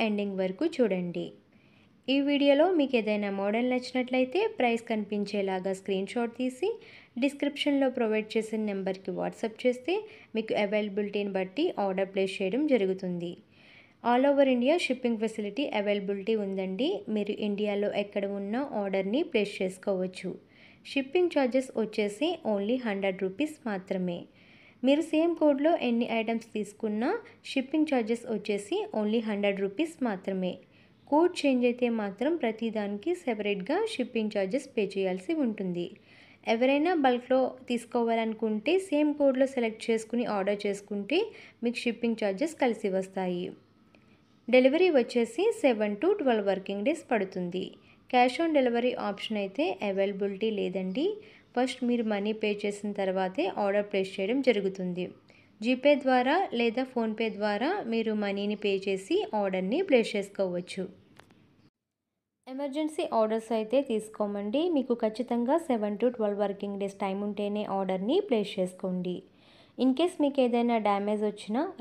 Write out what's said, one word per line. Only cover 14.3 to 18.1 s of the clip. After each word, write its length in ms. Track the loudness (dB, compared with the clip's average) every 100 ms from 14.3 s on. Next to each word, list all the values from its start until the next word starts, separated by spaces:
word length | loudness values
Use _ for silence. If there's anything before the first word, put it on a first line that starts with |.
over 160 | 6 4
India 220 | 4 4 2
షిప్పింగ్ 360 | 0 0 0 0
ఫెసిలిటీ 420 | -2 -4 -6 -4 -2 0
అవైలబిలిటీ 560 | 0 0 0 -4 0 0
ఉందండి. 440 | 0 -2 -4 -2 -2 -2 -2 -2
మీరు 180 | -2 -2 -2
ఇండియాలో 420 | -2 -2 0 0 -2
ఎక్కడ 200 | -2